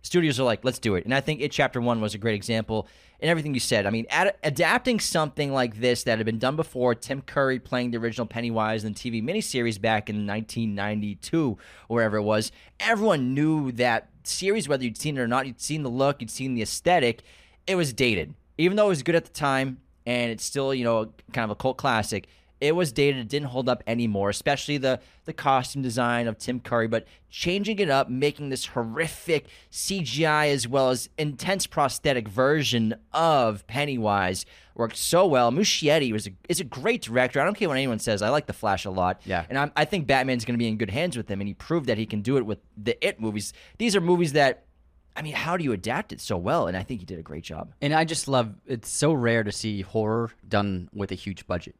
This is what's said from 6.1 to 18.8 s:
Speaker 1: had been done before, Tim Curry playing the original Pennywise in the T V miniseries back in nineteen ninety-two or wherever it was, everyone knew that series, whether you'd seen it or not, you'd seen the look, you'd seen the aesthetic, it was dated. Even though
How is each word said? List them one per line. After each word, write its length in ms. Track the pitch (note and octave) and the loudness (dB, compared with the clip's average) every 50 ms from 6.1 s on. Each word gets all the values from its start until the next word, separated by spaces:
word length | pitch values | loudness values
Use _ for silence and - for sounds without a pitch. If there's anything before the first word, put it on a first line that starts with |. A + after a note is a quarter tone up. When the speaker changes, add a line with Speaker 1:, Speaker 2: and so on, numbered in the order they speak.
| A2+ A2 | 0 0
Speaker 1:
had 80 | A2 | 0
been 120 | A2 A2 A2+ | -2 -2 0
done 180 | A#2+ B2+ C#3 | 0 -2 0
before, 380 | D#3 D#3+ - - B2+ B2 B2 A#2+ | 0 -4 -4 -2 0 2 2 2
Tim 280 | A2+ - - C3+ C#3 C3+ | 0 -2 -8 -8 -8 -8
Curry 360 | - - D3 C#3 C3+ C3 B2 | -6 0 2 2 2 2 -2
playing 320 | - - - B2+ B2 B2 A#2 | -4 -4 -2 -2 -2 0 -2
the 60 | A#2 | -2
original 280 | A2+ A#2+ A2 - A#2+ | -2 -2 -2 -2 -6
Pennywise 580 | A2 - A#2 A#2 A#2+ A2+ A2+ G#2+ G#2+ A2 A2+ G#2 | -4 -4 -4 -4 -2 0 0 0 0 0 -2 -2
in 80 | A2 G#2 | -4 -6
the 60 | - | -6
T 100 | - B2 | -6 -4
V 140 | A#2 A2+ G#2+ | -4 -2 -2
miniseries 580 | C3 F3+ A3 G#3+ - - C3 A#2+ A#2 A2 G2 | -2 -2 -2 -2 -2 -2 0 0 0 0 0
back 300 | G2+ A2+ A2 G#2+ G#2 - | 0 2 2 2 0 -2
in 160 | G#2+ G#2+ G#2 | -4 -4 -4
nineteen 480 | G2+ G2+ G#2+ A2 - - A#2+ A#2 A2 G2+ | -4 -4 -6 -6 -6 -4 -4 -2 -2 -2
ninety-two 840 | G2+ G2 G#2 G#2+ G#2+ G#2 G#2 G2+ F2+ - - - E3 D#3+ C3+ G#2 - - - - - - _ | -2 -4 -2 -2 -2 -4 -4 -6 -8 -8 -2 0 2 2 2 0 -4 -8 -20 -20 -20 -10 _
or 60 | A2+ | 0
wherever 220 | A#2 A2+ A2 G#2 G#2+ | 2 2 2 2 0
it 40 | G#2 | 2
was, 300 | G#2 G#2+ G#2+ A2 - - - - - _ _ | 2 2 2 2 -2 -6 -14 -20 -20 _ _
everyone 520 | - A3 A#3 G#3 G#3 A3 F#3 D3+ C3 B2 C3 | 0 0 2 2 4 2 2 2 2 0 0
knew 400 | C#3 D3 D#3 D#3 D#3 D3 C3 B2 | 2 2 2 2 2 0 -2 0
that 380 | A2+ B2 B2 A2+ A2+ - _ _ - - | 2 2 2 2 0 -2 _ _ -16 -8
series, 440 | - - - F3+ F#3+ G3+ A3+ G3+ C#3 | -8 -6 -2 0 0 0 0 0 0
whether 160 | D3 C3+ B2+ | -2 0 0
you'd 140 | A#2+ G#2+ - | -4 -4 -4
seen 180 | - D3 D3 | -4 -4 -2
it 40 | C3+ | -2
or 80 | B2 A2+ | 0 0
not, 180 | A#2+ C3 C3+ | 0 0 0
you'd 140 | C3+ A#2 _ | -2 -6 _
seen 220 | - - D3 D#3 D3 | -6 -6 -4 -4 -4
the 80 | B2+ | -4
look, 300 | A#2 B2+ C3+ C#3 C#3+ C#3 | 0 2 2 2 2 0
you'd 100 | B2 A2 | -6 -10
seen 240 | - - C3 C3+ B2+ | -8 -6 -4 -4 -2
the 80 | A#2+ A2 | -2 -2
aesthetic, 600 | G2+ - - - E3+ F3+ F3 C3+ A#2+ A2+ - - - - - - _ _ _ _ | -4 -4 -2 2 4 4 6 4 2 0 -2 -8 -20 -20 -20 -20 _ _ _ _
it 80 | - F#3+ | -2 0
was 160 | F3+ E3+ C#3+ A#2+ | 0 0 0 0
dated. 400 | - C3+ B2 A2 F#2 D2+ D#2 - - _ _ _ - | 0 2 2 2 0 -2 -6 -10 -20 _ _ _ 0
Even 180 | D#3 F3+ F#3+ | 0 2 4
though 100 | G#3 | 4